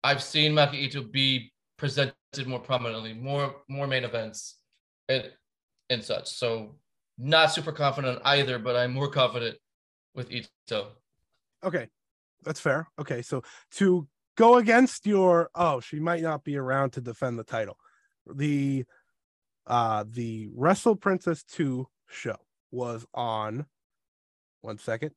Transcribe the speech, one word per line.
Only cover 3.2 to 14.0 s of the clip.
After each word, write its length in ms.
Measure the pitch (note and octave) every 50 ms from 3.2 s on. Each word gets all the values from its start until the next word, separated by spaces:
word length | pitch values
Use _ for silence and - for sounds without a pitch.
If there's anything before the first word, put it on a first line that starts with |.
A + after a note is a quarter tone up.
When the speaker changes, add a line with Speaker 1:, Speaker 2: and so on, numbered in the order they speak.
| B2+ C3+ C#3 C#3+ C#3+ C3+ C3+ - _ _
Speaker 1:
more 180 | C3+ C#3 C#3 C3+
main 180 | C3 B2+ B2
events 520 | A#2 A#2 A#2 A2 A2 G#2+ - - - - _ _ _ _ _ _ _ _ _ _ -
and, 200 | C3 C3 A2 - - _ _ _ _ _ _ _ _ _ _ _
and 120 | B2+ A#2 A2
such. 260 | - - - - -
So 460 | - - - A#2+ A2+ A2+ G#2+ G#2+ - _ _ _ _ _ _ _ _ -
not 340 | B2 C#3 D#3+ D#3+ D#3+ D#3
super 220 | D#3 F3 D3+ D#3+ D3+
confident 460 | - D3 C#3 C3+ C#3 C3+ C3 B2 A#2 A#2
either, 360 | C3+ C#3+ C#3+ C#3 C3+ B2+ A#2+
but 180 | A2 B2 B2 B2
I'm 160 | B2 B2 B2+
more 160 | C3+ C#3 C#3
confident 480 | - D3 C3 A#2+ A2+ B2+ A#2 A2+ G#2+ - _ _ _ _ _ _ _ _ _ _ _
with 180 | B2 B2 -
Ito. 560 | - A#2+ A2+ - _ _ _ - A#2 G#2+ G2+ F2+ - _ _ _ _ _ _ _ _ _ _ _ _ _ -
Speaker 2:
Okay, 240 | F#3+ D#3+ D#3+ A#2 A2+ _ _ _ _ _ _ _ _ _ _ _
that's 180 | D3+ D#3 -
fair. 260 | - E3 C3 D3+ E3 - _ -
Okay, 240 | D3 - C#3 A#2+
so 220 | A#2+ - - C3 - - - - _ _
to 360 | - - G3 F#3+ F3+ F3+